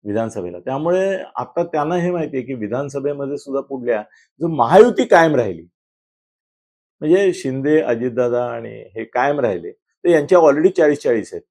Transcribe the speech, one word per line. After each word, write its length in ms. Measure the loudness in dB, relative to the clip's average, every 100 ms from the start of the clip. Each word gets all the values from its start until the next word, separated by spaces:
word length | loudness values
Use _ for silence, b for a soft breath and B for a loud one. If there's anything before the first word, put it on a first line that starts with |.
विधानसभेला. 540 | -4 -4 -4 -8 -10 -10
त्यामुळे 600 | -8 -6 -2 0 -2 -4 -8 -10
आता 280 | -8 -6
त्यांना 320 | -4 -4 -2 -2
हे 140 | -2
माहिती 260 | -4 -4 -6
आहे 100 | -8
की 80 |
विधानसभेमध्ये 840 | -8 -6 -6 -6 -6 -6 -6 -8 -8
सुद्धा 220 | -6 -8
पुढल्या 420 | -6 -8 -4 -4 -4 b b _
जो 80 | -4
महायुती 560 | 0 4 6 6 4
कायम 300 | 4 4 4
राहिली, 320 | 2 -2 -6 -16 _ _ _ _ _ _ _ _ _ _ _ _ _
म्हणजे 320 | 2 2 2
शिंदे, 480 | -2 -6 -4 2 2
अजितदादा 640 | 2 -2 -2 -2 0 0 -4
आणि 380 | -8 -12 -16 -16
हे 100 | -14
कायम 360 | -8 -2 -2 0
राहिले, 300 | -2 -4 -8
तर 360 | -16 _ _ 2
यांचे 280 | 2 4 6
already 340 | 6 6 2
चाळीस 280 | 4 2 2
चाळीस 320 | 0 -2 -2
आहेत. 100 | -12 _